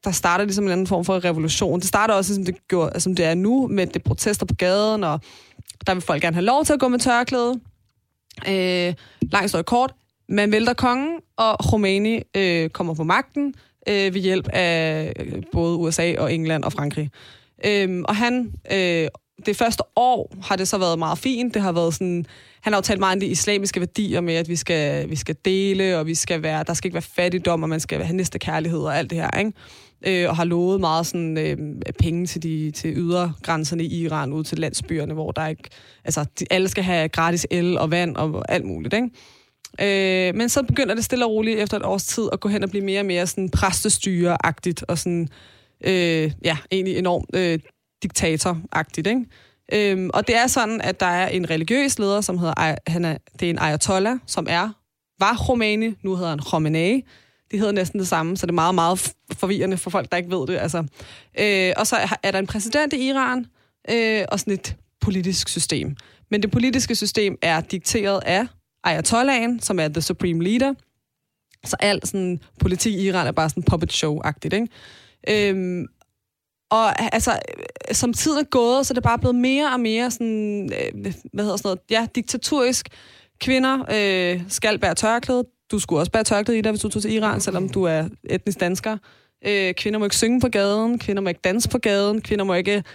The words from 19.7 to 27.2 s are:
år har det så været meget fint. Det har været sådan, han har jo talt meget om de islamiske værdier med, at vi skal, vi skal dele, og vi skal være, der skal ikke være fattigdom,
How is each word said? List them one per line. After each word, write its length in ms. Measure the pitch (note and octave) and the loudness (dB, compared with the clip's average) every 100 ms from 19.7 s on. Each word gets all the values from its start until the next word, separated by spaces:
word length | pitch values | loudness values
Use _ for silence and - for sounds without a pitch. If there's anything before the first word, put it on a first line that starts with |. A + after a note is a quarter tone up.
| A3 - - | 0 -2 2
år 380 | B3 B3 - F#3+ | 4 2 -2 -10
har 140 | F#3+ F#3+ | -4 -2
det 120 | F#3 | 0
så 100 | G3+ | 0
været 200 | F#3 E3 | 2 2
meget 200 | D#3+ E3 | 0 0
fint. 360 | C4 B3 B3 | -2 0 0
Det 80 | A3 | 0
har 100 | G3 | 0
været 220 | E3+ E3+ | 2 2
sådan, 320 | D#3+ F#3 F3 E3+ - - _ | 0 -2 -2 -4 -12 -20 _
han 120 | - | 0
har 60 | G#3 | 0
jo 40 | |
talt 160 | F#3+ G3+ | 2 2
meget 160 | F#3+ F#3+ | 2 2
om 40 | |
de 60 | G3 | 0
islamiske 540 | F#3 - G#3 G3 - | -2 0 0 0 -2
værdier 400 | F3+ - G3+ E3+ | -4 -2 -2 0
med, 140 | F3 | 0
at 140 | E3 E3 | 0 0
vi 80 | E3+ | -4
skal, 540 | - E3 D3 D3 C#3+ | 0 0 0 -2 -4
vi 60 | D3+ | -6
skal 200 | - D#3+ | -6 -4
dele, 540 | - F#3+ G3 F#3+ F#3+ F3 | 0 2 2 2 2 0
og 80 | D#3 | 0
vi 80 | |
skal 280 | E3 - E3+ | -2 -2 -2
være, 220 | D#3 D#3 D#3 | -2 -4 -2
der 80 | |
skal 140 | E3 F#3+ | -4 -4
ikke 60 | |
være 80 | F3 | -6
fattigdom, 600 | E3 - | -6 0